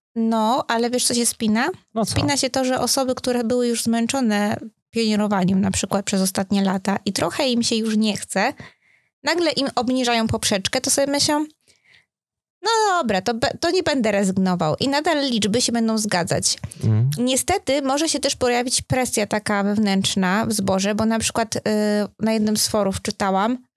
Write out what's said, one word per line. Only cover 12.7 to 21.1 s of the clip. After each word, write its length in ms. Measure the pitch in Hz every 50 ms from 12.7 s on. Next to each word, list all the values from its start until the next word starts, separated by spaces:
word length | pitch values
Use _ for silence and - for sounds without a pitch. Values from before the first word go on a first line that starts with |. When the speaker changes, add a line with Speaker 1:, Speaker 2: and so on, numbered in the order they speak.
| 466 440 427 415 370 349 320
Speaker 1:
dobra, 200 | 226 202 185 185
to 120 | 240 240
be-, 240 | 226 262 269 - -
to 100 | - 339
nie 120 | 349 370 339
będę 300 | 320 294 269 208 220 202
rezygnował 640 | 196 208 190 190 190 190 185 180 175 170 156 151 -
i 80 | - 269
nadal 420 | 269 285 302 359 320 294 277 277
liczby 320 | 240 220 208 214 196 254 247
się 100 | - 233
będą 260 | 233 226 220 220 220
zgadzać. 600 | 214 208 - 175 - - 139 90 92 - - - - - - - -
Speaker 2:
Mhm. 260 | 110 110 107 120 135 147 180
Speaker 1:
Niestety 640 | 247 254 262 247 - - 359 392 - - 262 294 277
może 260 | 262 269 285 330 311
się 120 | - 285
też 160 | - 285 277
pojawić 460 | - 254 247 247 240 247 262 - - -
presja 440 | - 269 254 254 247 - - 208
taka 380 | 202 - 214 - - 208 202 196
wewnętrzna 840 | 202 208 208 214 202 196 196 196 - - 196 190 180 190 214 226
w 60 | 226 220
zborze, 420 | 208 196 190 190 190 196 202 214
bo 120 | 202 220
na 120 | 220